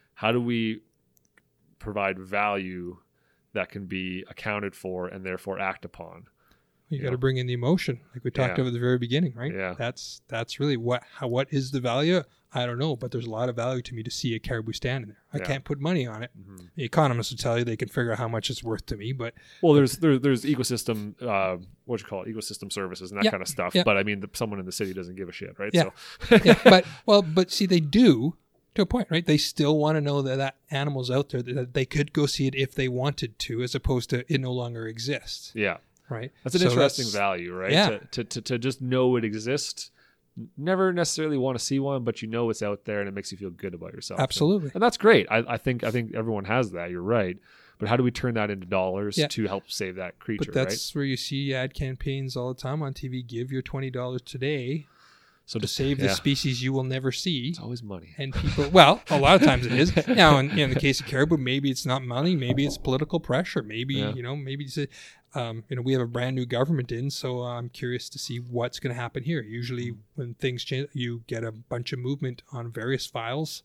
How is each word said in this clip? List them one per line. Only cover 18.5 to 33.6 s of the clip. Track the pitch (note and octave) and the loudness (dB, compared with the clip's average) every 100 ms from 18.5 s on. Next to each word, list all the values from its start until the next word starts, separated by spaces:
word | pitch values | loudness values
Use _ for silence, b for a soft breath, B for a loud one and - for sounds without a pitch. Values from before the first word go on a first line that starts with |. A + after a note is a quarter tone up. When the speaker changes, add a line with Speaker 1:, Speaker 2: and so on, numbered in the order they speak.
Speaker 2:
it's | A#2+ | -6
worth | A#2 G#2+ - | -6 -6 -6
to | G#2 | -8
me, | A2+ | -6
but | C3 A#2 B B B | -6 -8 B B B
Speaker 1:
Well, | E3+ | 8
there's, | C#3+ C3 - | 8 8 4
there, | D#3+ C3 | 4 4
there's | C#3 B2 C3+ | 4 2 2
ecosystem, | C3 A#2+ A#2 - A2 G#2 - | 0 0 -2 -2 -4 -6 -8
uh, | B2 G2 F#2+ F2 F#2 - - | -2 0 0 -2 -10 -18 -6
what | A#2 | -6
you | - | -6
call | G2 | -10
it, | G#2 | -8
ecosystem | G#2+ - G#2 G2 | -8 -10 -10 -8
services | G2+ F#2 F2+ F#2 | -6 -6 -8 -8
and | G2+ | -2
that | G#2+ | 0
Speaker 2:
Yeah. | |
Speaker 1:
kind | G2 | 0
of | F#2 | -4
stuff. | - F2 | -4 0
Speaker 2:
Yeah. | F#3 | 2
Speaker 1:
But | A2+ G2 | 4 4
I | |
mean, | G#2 G2+ | 2 -4
the, | G2 | -8
someone | - A2 G2 | -6 -6 -4
in | F#2 | -8
the | |
city | - G2 | -6 -4
doesn't | F#2+ F2 F#2 | -6 -10 -10
give | F2 | -12
a | |
shit, | - - - | -10 -14 -8
right? | G#2 | 0
Speaker 2:
Yeah. | F3 F#2+ B B B B | 2 2 B B B B
Speaker 1:
So | A#3 | 8
<laughs> | |
Speaker 2:
Yeah, | - - | 10 10
but, | A#3+ F#3 B B - | 10 10 B B 6
well, | G3+ | 6
but | E3 E3+ F3+ | 6 2 2
see, | - F#3+ | 0 4
they | F3+ | 4
do | D3 G#3 A#3+ A#2 D3+ - _ _ _ - | 4 8 8 8 2 -2 _ _ _ 0
to | |
a | F#3 | 0
point, | B3 - | 0 0
right? | E3 E3+ | 0 4
They | D3+ | 2
still | - - D3 D#3 | 2 2 2 4
wanna | D3+ D#3 | 2 2
know | C#3+ C#3+ | 0 0
that | C3+ C3+ | 0 -2
that | C3+ - _ | -4 -6 _
animal's | C#3 C#3+ C3+ B2 | -4 -2 -2 0
out | C3 C3+ | 0 0
there, | B2+ | -4
that | A#2+ C3 B2 | -4 -4 -2
they | C3+ C3 | -2 0
could | D3 C#3+ | -2 0
go | D3+ C#3+ | 0 0
see | - C3+ | 2 0
it | |
if | C3+ C3 - | 0 -2 -2
they | C3 | -2
wanted | B2 C#3+ - A2+ - | 0 -2 -4 -8 -8
to, | - A#2 | -6 -4